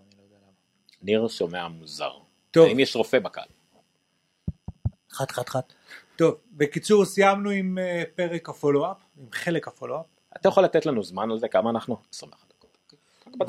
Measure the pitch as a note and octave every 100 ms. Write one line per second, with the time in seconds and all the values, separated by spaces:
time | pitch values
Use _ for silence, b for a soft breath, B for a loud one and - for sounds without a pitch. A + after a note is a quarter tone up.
0 | G2 G2 G2+ G2+ G2 _ _ _ _ _
1 | F#2 A2 A2+ - F2+ F2 E2+ E2 D#2 D2
2 | C#3+ C#3+ _ _ _ E3 E3 B2 C3 A#2
3 | A2 B2+ F#2+ - - _ _ _ _ _
4 | _ _ _ _ - - - - - -
5 | _ - C3+ - B2 B2+ - B B B
6 | B - E3 - _ D3 D3 - - G#3
7 | F#3+ G3 G3 G3 G3+ G3 F#3 F#3 F#3 F3
8 | D#3+ - F3 E3+ E3 - D3 C#3+ E3+ F#3+
9 | _ D3 B2+ - - E3 - - B2 C#3+
10 | E3 _ _ - G3 G3 F#3 E3 D#3+ A#2+
11 | F2+ F#2+ A2+ A2 A2+ F#2+ A2+ A2+ - A2+
12 | _ - - - _ _ _ _ _ _
13 | _ _ - B3+